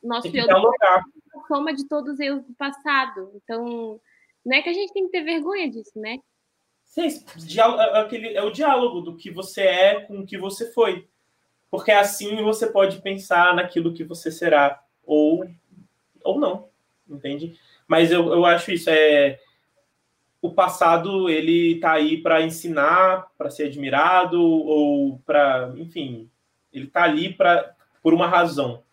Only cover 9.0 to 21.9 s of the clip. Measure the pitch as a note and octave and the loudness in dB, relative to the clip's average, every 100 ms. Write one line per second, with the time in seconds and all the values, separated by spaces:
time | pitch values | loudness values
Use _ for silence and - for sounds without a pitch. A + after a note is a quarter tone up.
9 | E3 E3+ F#3+ E3+ F#3 - F#3+ F3+ F#3+ G3+ | -12 -16 -18 -14 -14 0 0 4 4 2
10 | - G3+ F#3+ G3 F#3+ F#3+ A3+ - G#3+ F3 | -8 -14 -12 -10 -10 -10 -8 0 0 0
11 | - _ _ _ _ _ _ - - G#3 | -12 _ _ _ _ _ _ -8 2 4
12 | G3+ - G#3 A3 G#3+ A3 A3+ G3 G3 - | 4 -2 -8 -4 -2 -2 -2 2 0 0
13 | G3 G3 - F3+ F3 F#3 F3+ F3 E3 E3 | -10 -10 -2 2 4 2 -2 -4 -4 -6
14 | D#3+ E3 E3 D#3+ E3+ D3+ C#3+ C#3+ _ _ | -12 -10 -10 -4 2 4 4 0 _ _
15 | - D3+ D3+ E3+ F3+ - _ _ _ _ | -2 2 2 0 -4 -16 _ _ _ _
16 | _ _ - A#3 A#3+ G3 - _ _ _ | _ _ -4 -2 -2 -4 -12 _ _ _
17 | _ C#3+ C#3 C#3+ E3 E3 _ _ _ D#3+ | _ -16 -12 -10 -12 -16 _ _ _ 2
18 | E3 F3 E3+ E3+ F3 E3+ - E3+ E3 D#3 | 4 2 2 4 4 2 0 -4 2 4
19 | D#3 D3 C#3 C3+ _ _ _ _ _ _ | 6 6 4 0 _ _ _ _ _ _
20 | _ _ _ _ E3+ E3+ F3+ - E3+ E3+ | _ _ _ _ -4 0 0 2 2 2
21 | E3+ G3 F#3 D#3 D#3+ E3+ E3+ E3 E3+ | 0 -2 0 0 2 2 2 0 0